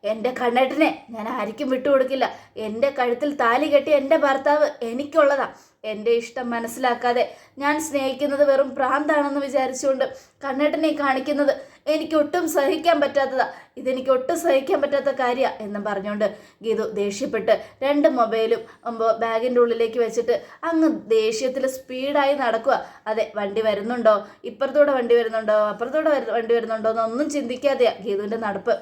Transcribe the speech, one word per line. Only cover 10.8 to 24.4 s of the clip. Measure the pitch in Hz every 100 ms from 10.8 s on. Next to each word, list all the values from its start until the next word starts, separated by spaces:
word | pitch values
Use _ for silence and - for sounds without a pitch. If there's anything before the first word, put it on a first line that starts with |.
| 311
കാണിക്കുന്നത് | 294 277 262 262 294 277 - - - -
എനിക്കൊട്ടും | 311 320 320 294 349 330
സഹിക്കാൻ | 285 277 311 330 330
പറ്റാത്തതാ, | - 277 262 254 - - - -
ഇതെനിക്ക് | 254 262 254
ഒട്ടും | 254 254 349
സഹിക്കാൻ | 330 269 269 381
പറ്റാത്ത | 277 277 277
കാര്യാ" | 262 247 247 247 -
എന്നും | 214 208
പറഞ്ഞുകൊണ്ട് | 202 202 202 208 202 196 - _
ഗീതു | 220 214 214
ദേഷ്യപ്പെട്ട് | 202 202 196 262 220 196 208 - -
രണ്ട് | 262 294 302
മൊബൈലും, | 262 226 226 220 226 220 -
ഉം, | 233 226 220 226
ബാഗിൻ്റെ | 226 226 247 240
ഉള്ളിലേക്ക് | 240 226 226 233
വെച്ചിട്ട് | 233 214 233 233 - -
അങ്ങ് | 320 330 320 220 -
ദേഷ്യത്തിൽ | 226 220 233 262 254 262
സ്പീഡായി | 262 - 254 269 294 277 285
നടക്കുക. | 254 220 277 240 - - -
അതെ, | 220 214
വണ്ടി | 214 202 202
വരുന്നുണ്ടോ, | 220 202 208 240 220 208 202 -